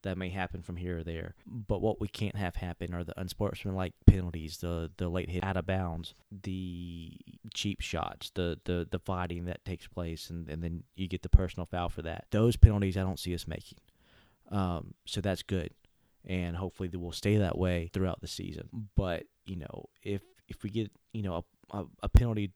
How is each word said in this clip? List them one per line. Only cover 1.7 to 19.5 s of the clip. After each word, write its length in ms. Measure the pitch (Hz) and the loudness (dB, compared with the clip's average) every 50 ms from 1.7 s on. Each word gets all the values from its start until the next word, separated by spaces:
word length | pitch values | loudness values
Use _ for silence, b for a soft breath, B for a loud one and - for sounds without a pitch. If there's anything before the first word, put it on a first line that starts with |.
| 107 - | -2 0
what 180 | - 110 104 - | 2 0 0 0
we 80 | 107 104 | -4 -8
can't 300 | - - 110 101 - 101 | -4 -4 -4 -4 -2 -2
have 180 | 98 87 - | -2 -2 -2
happen 380 | - - 90 85 _ 87 85 87 | -4 -6 -6 -6 _ -6 -6 -4
are 100 | 87 87 | -6 -6
the 160 | 82 85 - | -6 -6 -8
unsportsmanlike 720 | 95 92 - - 107 101 - - - 104 95 95 92 87 - _ _ - | -8 -8 -4 -2 -2 -2 -2 -4 -6 -4 -2 -2 -2 -4 -6 _ _ 8
penalties, 520 | 98 95 90 87 82 85 78 78 - - | 8 8 2 -2 -4 -6 -8 -8 -8 -6
the, 300 | - 87 85 85 82 80 85 | -4 -2 -2 -2 -2 -4 -4
the 140 | - 92 87 | -4 -4 -2
late 200 | 85 90 90 - | 0 -2 -2 -2
hit 140 | 87 90 87 | -2 -2 -2
out 140 | 95 95 92 | 0 0 -2
of 80 | 85 | 0
bounds, 480 | 95 95 95 92 87 82 82 85 - - - _ _ | 0 0 0 0 -2 -4 -6 -8 -10 -14 -18 _ _
the 880 | 104 95 95 98 92 92 92 90 87 87 87 87 85 85 82 - - - - - - - _ 110 - | -16 -10 -8 -6 -6 -6 -6 -6 -6 -8 -8 -10 -10 -10 -12 -12 -14 -16 -20 -20 -20 -18 _ -12 -8
cheap 280 | - - 104 101 - | -4 -2 -2 -2 -2
shots, 500 | - - - 80 - - - - - - _ | -6 -4 -4 -4 -4 -4 -6 -10 -14 -10 _
the, 240 | 98 90 85 82 - _ | -2 -2 -2 -2 -4 _
the, 240 | - 90 87 85 - | -2 -2 -2 -2 -2
the 100 | - 90 | -4 -6
fighting 440 | - - 95 90 90 85 87 87 87 | -4 -4 -2 -2 -2 -4 -4 -6 -4
that 200 | 87 87 - _ | -6 -6 -8 _
takes 220 | - 92 82 - - | -8 -8 -8 -8 -12
place, 420 | - - 87 82 82 82 - - | -8 -6 -6 -4 -6 -6 -8 -10
and, 180 | 85 85 85 78 | -8 -8 -8 -6
and 160 | 76 82 82 | -6 -4 -4
then 200 | 85 85 82 - _ _ | -4 -4 -6 -8 _ _
you 140 | - 95 87 | -6 -4 -4
get 120 | 92 90 | -4 -4
the 60 | - 92 | 2 10
personal 380 | - - 92 87 - - 87 | 10 10 10 8 -2 -4 -6
foul 240 | - - 90 87 85 | -4 -2 -2 -2 -2
for 120 | - - 80 | -2 -4 -6
that. 240 | 80 82 82 - _ | -6 -6 -6 -6 _
Those 240 | - 104 110 120 113 | 4 6 6 6 10
penalties 400 | - - 117 107 101 98 95 90 | 12 12 12 12 8 2 2 2
I 60 | 98 | 2
don't 180 | 95 95 92 - | 0 0 -2 -4
see 160 | - 90 87 | -4 -4 -4
us 100 | 82 - | -4 -4
making. 340 | - - - - - - - _ _ b b b b b b b b b b b - | -6 -8 -8 -10 -14 -20 -20 _ _ b b b b b b b b b b b -4
Um, 440 | - 101 95 90 87 82 85 87 85 _ _ | -2 0 0 0 0 -2 -6 -8 -14 _ _
so 140 | - - 104 | -6 -6 -2
that's 240 | 90 101 92 85 - | 0 0 0 0 -2
good. 280 | - 98 92 85 - - _ _ - _ _ _ _ _ _ - | -2 -2 -2 -2 -4 -10 _ _ -20 _ _ _ _ _ _ -8
And 320 | - 92 92 87 87 85 | -4 -2 -2 -2 -2 -2
hopefully 320 | 85 95 90 - - 95 90 | -4 -4 -6 -4 -4 -6 -4
they 100 | 85 90 | -4 -6
will 140 | 87 87 | -6 -6
stay 240 | 85 - - 101 104 | -8 -2 2 4 4
that 220 | 107 101 87 - - | 6 4 2 2 2
way 320 | 92 90 90 87 82 82 | 2 2 2 0 -2 -2
throughout 300 | - 98 95 92 87 - | -2 0 0 0 0 -4
the 60 | - 90 | -8 -10
season. 420 | - - 92 90 80 80 - - - 110 107 101 _ | -8 -8 -8 -8 -8 -10 -12 -10 -10 -10 -10 0 _
But, 280 | - 98 92 85 80 - - _ _ _ | 2 2 2 -2 -4 -6 -10 _ _ _
you 120 | - | -10